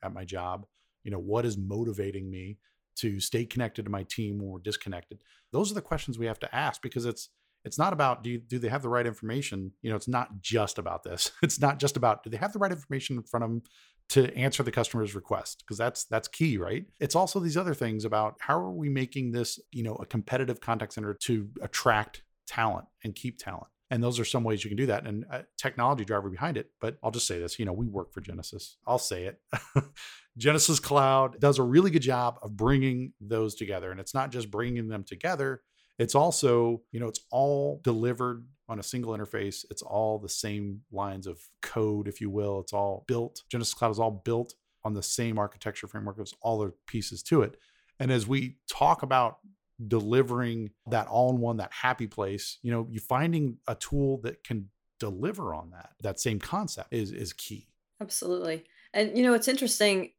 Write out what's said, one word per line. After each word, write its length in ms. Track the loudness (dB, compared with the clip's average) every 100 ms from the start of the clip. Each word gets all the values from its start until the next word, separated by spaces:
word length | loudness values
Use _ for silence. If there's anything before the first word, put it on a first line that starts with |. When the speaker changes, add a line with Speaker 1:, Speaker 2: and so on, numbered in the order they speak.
Speaker 1:
at 100 | -10
my 120 | -10
job? 420 | -8 -6 -6 -8 -10 _ _ _
You 80 | -8
know, 80 | -6
what 240 | -2 0
is 120 | 0 -2
motivating 720 | -4 -2 -4 -2 -4 -6 -8
me 300 | -10 -12 -14 _ _ _ -6
to 240 | -4 -2
stay 240 | -2 -2
connected 400 | -2 -4 -4 -4
to 60 | -6
my 100 | -6
team 360 | -6 -4 -4 -4
when 100 | -6
we're 100 | -8
disconnected? 640 | -6 -6 -6 -10 -12 -20 _ _ _
Those 180 | -2 0
are 60 | -2
the 40 |
questions 380 | -4 -4 -4 -4
we 80 | -4
have 140 | -4
to 120 | -4
ask 300 | -2 -2 -4
because 240 | -6 -4 -2
it's, 220 | -4 -10 _ _ _
it's 140 | -8 0
not 140 | 2
about, 320 | 4 2 2
do 60 | -2
you, 80 | -6
do 200 | -4 -2
they 100 | 0
have 140 | 0
the 60 | 0
right 180 | 2 0
information? 640 | -2 -4 -4 -4 -6 -8 -8
You 80 | -4
know, 60 | -4
it's 120 | 0
not 320 | -2 -2 -6
just 380 | 0 2 2 -2
about 260 | -6 -6
this. 260 | -6 -4 -2 2
<laughs> 60 |
It's 160 | 0 4
not 180 | 2 4
just 180 | 0 4
about, 280 | 4 2
do 60 | -2
they 80 | -4
have 140 | -4
the 60 | 0
right 140 | 0
information 440 | 0 -4 -4 -4 -6
in 40 |
front 220 | -2 -2
of 60 | 0
them 120 | -4 -6 _ _ _ 2
to 260 | 4 6
answer 300 | 4 0 0
the 80 | 0
customer's 420 | 0 0 0 -2
request? 480 | -4 -4 -4 -4 -12 -8
'Cause 100 | -2
that's, 260 | -2 -2 -2
that's 200 | -2 -2
key, 320 | 0 0 2
right? 280 | -2 -4 -8 -6
It's 160 | 0
also 240 | 2 2 0
these 180 | 0 0
other 180 | 0
things 300 | 0 -2 -2
about 320 | 0 2 0 -2
how 180 | 0 0
are 140 | 0
we 160 | -4 -2
making 420 | -2 -2 -4 -2
this, 300 | -2 -2 -6 -10
you 140 | -6
know, 100 | -4 -6
a 100 | -4
competitive 540 | -4 -2 -2 -2 -4
contact 340 | -2 -4 -4
center 200 | -6 -6
to 340 | -4 0 -2 -2 -8
attract 600 | -8 2 4 4 2 -10 -20 _ -8
talent 380 | 0 0 0 -8 _
and 100 | -10
keep 240 | -6 -10 -10
talent? 300 | -12 -12 -14 _ -4
And 100 | 0
those 160 | 2 2
are 60 |
some 180 | 0 2
ways 220 | 2 0
you 60 | 0
can 60 | 0
do 100 | 2
that 200 | 0 -2
and 180 | -6 -6
a 140 | -10 -12 -6
technology 460 | -4 2 2 4
driver 260 | 2 0 0
behind 260 | -2 -2 -2
it. 140 | -6 -6
But 160 | -6 -2
I'll 80 | -4
just 160 | -2 -2
say 120 | -2
this, 200 | -4 -2
you 60 |
know, 80 | -2
we 140 | -2 -2
work 260 | -4 -6
for 80 | -10
Genesys. 560 | -10 -10 -10 -12 -14 -8 0
I'll 120 | 0
say 260 | 0 -4
it. 160 | -6 -10 -8 -8 0
<laughs> 100 | 0 0 -10 -18 -18 _ 0
Genesys 400 | 4 6 4 2
Cloud 600 | 4 6 6 6 4 6
does 180 | 6 6
a 40 |
really 280 | 6 8 8
good 120 | 4
job 360 | 2 2 0 -2
of 160 | -8 2
bringing 560 | 4 6 4 0 -4 -10
those 340 | -2 0 0
together. 360 | -2 -6 -6 -4
And 100 | -6
it's 140 | -4
not 160 | -2 -2
just 200 | -4 -4
bringing 380 | -2 -2 -2 -2
them 160 | -6
together. 580 | -8 -4 -2 0 -2 -4 _ _ _ -2
It's 160 | 4
also, 680 | 6 6 4 6 6 4 0 -4
you 60 | -6
know, 80 | -6
it's 120 | -8 -2
all 500 | 2 2 2 0 0
delivered 640 | 0 2 2 0 -2 -4 -12 _ -10
on 100 | -8
a 40 |
single 300 | -6 -4 -4
interface. 520 | -4 -4 -4 -4 -6 -10
It's 120 | -12
all 360 | -2 0 2 0
the 80 | -4
same 540 | -4 -4 -4 -4 -8 -8
lines 340 | -4 -4 -4 -10
of 140 | -12 -16 -14
code, 460 | -6 0 2 0 -4
if 140 | -4
you 100 | -4
will. 300 | -2 0 -2
It's 120 | -4
all 320 | -2 -2 -2 -4
built. 340 | -2 -4 -8 -6
Genesys 220 | -4 -4
Cloud 160 | 0 0
is 80 | 2
all 240 | 0 0
built 300 | -2 0 -2 -10 _ _
on 100 | -6
the 80 | -4
same 340 | -2 -2 0 0
architecture 520 | -2 -4 -8 -6 -10
framework. 280 | -8 -8 -8
There's 160 | -10 -4
all 200 | 0 0
the 120 | 0 -4 -8
pieces 380 | -6 -6 -6
to 180 | 4 4
it. 160 | 4 0 _ _ _ -4
And 140 | 2
as 140 | 2 2
we 300 | 0 0 -8 -6
talk 320 | 2 4 4
about 360 | 4 4 2 -2 -20 _ _ -8 0
delivering 840 | 2 4 4 4 2 0 -2 -6 _ -2
that 200 | -2 2
all-in-one, 500 | 4 6 4 2 0
that 140 | -4
happy 340 | -2 0 0 -4
place, 520 | -2 -4 -4 -8 -6
you 80 | -2
know, 160 | -2 -4
you 100 | -6
finding 580 | 0 2 2 2 0 -2 -8
a 80 |
tool 460 | -6 -2 2 2 0
that 220 | -4 -8
can 260 | -6 -6 -6 _ _ -8
deliver 560 | -6 -2 -4 -4 -6
on 160 | -6 -10
that, 200 | -18 -20 -8
that 200 | -6 -2
same 180 | 0 -2
concept 560 | -2 -4 -4 -8 -6
is, 180 | -4 -4
is 200 | -6 -8
key. 360 | -10 -12 -12 -16 _ _ -14
Speaker 2:
Absolutely. 640 | -6 -4 -2 -2 -2 -6 -8 _ _
And, 220 | 0 2 4
you 40 |
know, 120 | 6
it's 140 | 6 4
interesting, 640 | 2 2 4 4 4 0